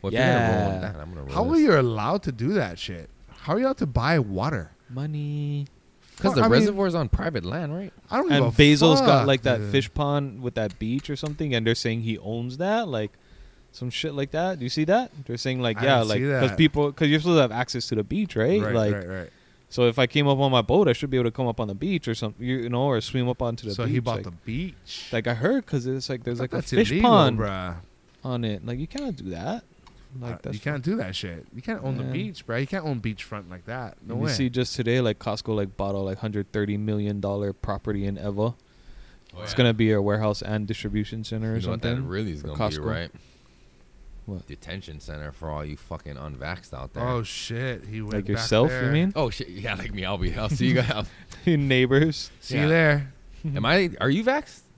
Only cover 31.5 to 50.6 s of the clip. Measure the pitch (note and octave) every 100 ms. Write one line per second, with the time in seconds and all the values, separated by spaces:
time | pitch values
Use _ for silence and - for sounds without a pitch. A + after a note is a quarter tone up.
31.5 | A2+ E3+ A3+ C3+ C3 C3 C#3 G#3 E3 -
32.5 | A#2 C3+ G3 D#3 B2+ A2+ G#2+ - G#2 F2
33.5 | F#2 - B2 A#2 - - B2 D3 B2 C3
34.5 | B2 B2+ - A#2 B2 A#2 G#2+ - G#2 -
35.5 | G#2+ G2 F#2+ G2 G2 F#2+ F#2+ A2 G#2 F#2+
36.5 | G#2+ G#2 G#2 G#2+ G#2 G#2 G2+ G2+ G2+ G2+
37.5 | F#2+ - G2+ - G#2 G2 G2 G2+ G2+ A2
38.5 | A#2+ _ _ - - - - _ F2+ F2+
39.5 | - B2 A2+ A2 G#2+ G2+ G#2 G#2+ G#2 G2
40.5 | G#2+ G2+ G#2+ G#2 G#2+ G2+ A2+ G#2+ A2 A2+
41.5 | A2 F#2 A2+ A#2 B2 C3+ F#2 A2 D2+ D#2
42.5 | D2 G#2+ D#2 D2+ D#2 E2+ - - _ _
43.5 | _ - _ - - - - - F#2+ -
44.5 | D2+ - F#2 F2+ D2+ - D2+ D2 C#2+ D#2+
45.5 | D2+ D2+ D2 - E2 D2+ C#2 D2+ C2+ C#2+
46.5 | F2+ - B1+ C2 - A#2+ B2 G#2+ - -
47.5 | A#2 C3 A#2 G2+ G#2+ G#2 G#2 G2+ G#2 A2
48.5 | A2 B2+ B2+ B2+ D3 F#3 G3 C3 - -
49.5 | F2+ A2 G2 A2+ G#2 F#2 G2 F#2 F2+ A2
50.5 | C#3